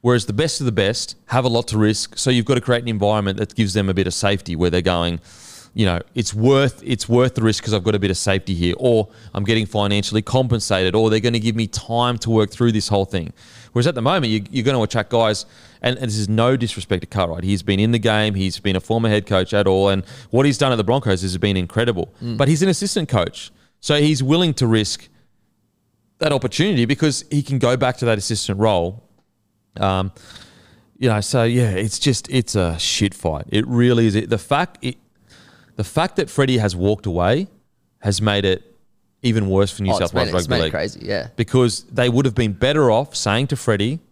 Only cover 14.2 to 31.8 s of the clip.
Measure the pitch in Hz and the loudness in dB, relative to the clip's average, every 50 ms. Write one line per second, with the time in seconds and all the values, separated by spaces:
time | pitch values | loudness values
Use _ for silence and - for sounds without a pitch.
14.2 | 143 113 107 110 101 - - 135 110 127 139 123 110 104 - 120 104 - - 117 | 0 0 -2 -2 -4 -4 -6 -2 -2 0 0 0 -2 -2 -2 -4 -4 0 0 0
15.2 | 113 110 107 - - - - - - - - _ - 120 123 123 135 117 104 110 | 2 2 0 -2 -6 -14 -20 -20 -20 -20 -20 _ -4 -4 -4 -2 -4 -4 -4 -4
16.2 | 104 95 107 110 113 123 135 131 113 107 - - 90 - 101 90 - - - 104 | -2 0 0 2 2 2 2 0 -2 -4 -6 -8 -6 -4 -4 -4 -4 -4 -2 -2
17.2 | 92 85 82 87 85 95 101 95 82 - 98 95 104 110 117 117 101 117 107 107 | -2 -2 -2 -6 -2 -2 -2 -2 0 0 2 2 2 2 2 2 2 2 2 2
18.2 | 107 107 101 98 95 92 85 - - 101 95 92 - - 113 117 113 113 107 107 | 0 0 0 -2 -2 -2 -4 -4 -4 -2 -2 -2 -2 -2 -2 0 0 2 2 0
19.2 | 98 - 104 92 92 - - 101 101 95 95 95 98 98 98 98 95 - - - | 0 0 0 0 0 0 0 0 2 2 2 4 4 2 2 0 -4 -8 -14 -20
20.2 | - - - 120 135 143 135 - 147 135 127 110 104 90 120 139 - 107 95 90 | -14 -2 0 2 2 2 2 2 2 2 2 0 2 0 0 0 2 0 -2 0
21.2 | 92 95 90 92 90 104 98 95 90 82 - 110 117 120 110 90 82 - - _ | -2 -4 -4 -2 0 0 0 0 -2 -2 -2 0 0 0 0 -2 -4 -8 -10 _
22.2 | - 120 117 110 139 135 160 147 180 190 175 - 202 196 - 214 160 - - 107 | -10 -8 -2 0 2 2 2 2 2 2 0 0 -2 -4 -4 -4 -4 0 0 0
23.2 | 85 - - - - - _ _ _ _ _ _ - - 147 147 147 151 156 127 | 0 -2 -4 -12 -18 -18 _ _ _ _ _ _ -4 -2 0 2 4 2 2 2
24.2 | 131 131 151 170 185 170 143 - 131 113 113 110 107 - - - - - _ _ | 2 2 2 2 2 0 0 0 0 2 2 2 2 0 -6 -10 -12 -20 _ _
25.2 | _ _ _ _ _ _ _ _ _ _ _ _ _ _ _ _ _ _ _ _ | _ _ _ _ _ _ _ _ _ _ _ _ _ _ _ _ _ _ _ _
26.2 | - 156 147 131 123 123 - - 160 208 202 131 120 113 139 - - 156 135 - | -2 0 0 0 -2 -2 -2 0 0 2 2 2 2 0 0 0 0 0 0 -2
27.2 | - - - 147 139 - 139 131 131 120 127 131 131 127 127 - - 120 113 104 | -6 -4 -4 -4 -2 -2 -2 0 2 2 2 2 0 -2 -2 0 0 0 0 0
28.2 | 98 - 113 104 - - 101 98 104 110 104 90 85 87 98 117 _ _ _ _ | 0 -4 -4 -4 -2 -4 -2 2 2 4 4 2 0 -2 -6 -10 _ _ _ _
29.2 | _ _ _ _ _ _ _ _ _ _ _ - 98 98 95 95 95 95 - - | _ _ _ _ _ _ _ _ _ _ _ -2 0 2 2 2 0 -4 -6 -12
30.2 | - - - - - - - - _ _ _ _ _ _ _ _ 123 127 110 107 | -20 -20 -20 -20 -20 -20 -20 -20 _ _ _ _ _ _ _ _ 0 0 2 2
31.2 | 101 - - 131 117 117 117 123 123 110 98 90 | -2 0 0 2 2 2 2 2 2 2 0 -2